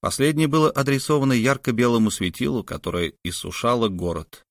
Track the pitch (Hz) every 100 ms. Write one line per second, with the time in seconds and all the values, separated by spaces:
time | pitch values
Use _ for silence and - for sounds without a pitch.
0 | - - 139 151 156 156 156 - 135 139
1 | - 151 135 127 117 135 - 113 120 117
2 | 110 - 92 - 131 131 - 143 - 87
3 | 85 - 87 87 - - 120 123 113 92
4 | 87 85 78 - _